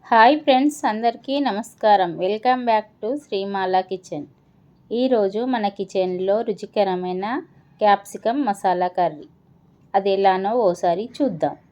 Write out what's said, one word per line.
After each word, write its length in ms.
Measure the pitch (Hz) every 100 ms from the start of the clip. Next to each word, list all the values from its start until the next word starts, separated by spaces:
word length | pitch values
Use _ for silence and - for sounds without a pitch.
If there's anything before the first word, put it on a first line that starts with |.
| -
హాయ్ 300 | 233 233 302
ఫ్రెండ్స్, 440 | 302 262 294 294
అందరికీ 560 | 262 214 233 233 - 277
నమస్కారం. 760 | 269 202 226 _ 214 202 175 160
Welcome 420 | 185 214 247 254
back 200 | 240 220 214 _
to 120 | 214 285
శ్రీమాల 640 | - 202 196 202 185 185
కిచెన్. 460 | 185 185 - 156 143 _ _ _ _ _ _
ఈరోజు 520 | 226 262 240 196 208
మన 240 | 254 247 202
కిచెన్లో 720 | 202 190 196 185 180 190 208
రుచికరమైన 1000 | 233 185 196 - 196 180 180 180 202 269 339 - _ _
క్యాప్సికమ్ 680 | 208 202 - 196 220 262 254
మసాలా 420 | 196 190 180 180
కర్రీ. 400 | 180 170 151 - _ _ _ _ _ _
అది 160 | 202 196
ఎలానో 400 | 196 190 185 196
ఓసారి 600 | 247 208 175 180 175 240 -
చూద్దాం. 340 | 277 165 147 - _